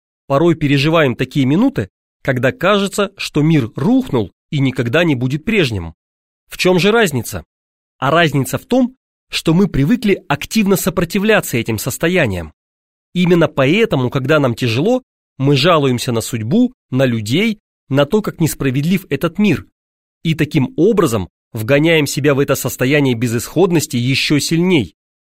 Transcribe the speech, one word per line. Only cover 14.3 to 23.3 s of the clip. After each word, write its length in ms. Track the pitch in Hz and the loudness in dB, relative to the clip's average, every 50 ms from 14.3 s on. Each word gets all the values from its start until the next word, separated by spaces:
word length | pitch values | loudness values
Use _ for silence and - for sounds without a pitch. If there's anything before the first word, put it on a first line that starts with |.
| 156 151 | 2 2
нам 160 | 143 127 117 | 2 0 0
тяжело, 480 | - - 120 110 117 151 214 247 254 - _ _ _ _ _ _ - | -2 -2 -2 -2 0 0 0 0 -2 -4 _ _ _ _ _ _ -2
мы 180 | 135 139 147 | 0 2 2
жалуемся 560 | 135 131 180 175 156 139 135 123 120 - - 120 | 4 4 4 2 4 2 2 0 -2 -2 -4 -4
на 80 | 113 | -4
судьбу, 520 | 107 - - 117 107 110 151 226 254 240 - _ _ _ | -4 -4 -6 -6 -4 0 2 2 2 2 0 _ _ _
на 160 | - 127 135 | -2 0 0
людей, 540 | 131 117 110 107 104 120 165 214 233 214 - _ _ _ _ _ - | 0 0 -2 -2 -2 -2 0 0 0 -2 -4 _ _ _ _ _ -2
на 160 | 131 139 143 | 0 0 2
то, 180 | - - 214 208 | 2 0 0 -2
как 180 | - 160 - | -2 -4 -2
несправедлив 680 | 170 143 - - - 135 123 139 143 165 196 190 - - | -2 -2 -2 -2 -4 -2 -2 0 0 0 0 -2 -2 -4
этот 280 | - - - 170 165 - | -6 -4 -4 -4 -2 0
мир. 280 | 208 208 151 101 - - _ _ _ _ _ _ _ _ _ _ - | 0 2 0 0 -4 -10 _ _ _ _ _ _ _ _ _ _ -4
И 120 | 165 160 | -2 -2
таким 400 | 151 160 143 - 156 127 123 - | 0 -2 0 0 0 -2 -2 0
образом 520 | - 156 208 233 190 185 147 113 110 92 - _ _ _ _ - | 0 2 2 4 2 2 0 0 -2 -4 -6 _ _ _ _ -12
вгоняем 540 | 110 113 110 143 143 151 170 165 156 147 | -8 -2 0 2 2 4 2 2 2 0
себя 280 | 135 - - 127 147 143 | -2 -2 -2 0 0 0
в 40 | 131 | 0
это 140 | 143 - 139 | 0 0 -2
состояние 600 | - - 127 - - 131 131 147 147 143 131 127 | -2 -4 -6 -4 -4 -2 0 2 2 2 0 0
безысходности 840 | 113 117 120 | 0 -2 -2